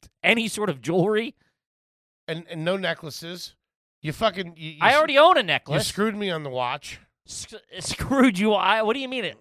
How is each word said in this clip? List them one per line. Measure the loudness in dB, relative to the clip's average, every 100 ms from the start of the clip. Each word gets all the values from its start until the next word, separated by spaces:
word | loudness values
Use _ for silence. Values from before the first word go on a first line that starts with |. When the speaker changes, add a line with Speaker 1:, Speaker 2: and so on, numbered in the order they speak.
| -20 _
Speaker 1:
any | 0 0 -2
sort | -4 -4
of | -4
jewelry. | -2 0 2 0 -4 -10 _ _ _ _ _ _ _ _ -12
Speaker 2:
And, | -10 -10
and | -6
no | -4 -2
necklaces. | -4 -6 -10 -14 -14 -14 -16 -18 _ _ _ _
You | -10
fucking, | -2 -2 -2 -8 -12
you, | -16
you | 0
Speaker 1:
I | 4
Speaker 2:
s-, | 4
Speaker 1:
already | 4 8
own | 8 8
a |
Speaker 2:
you | 4
Speaker 1:
necklace. | 0 0 -2 -2
Speaker 2:
screwed | -2 -2 -2
me | -4
on | -4
the | -4
watch. | -4 -4 -4 -10 -18 _ _ -18
Speaker 1:
S-, | -16 -14 -18 -18 -12
screwed | -10 -8 -2 4 4 4
you? | 2
I, | 2 2 2
what | 0
do | -2
you | -4
mean? | -6
It? | -8 -8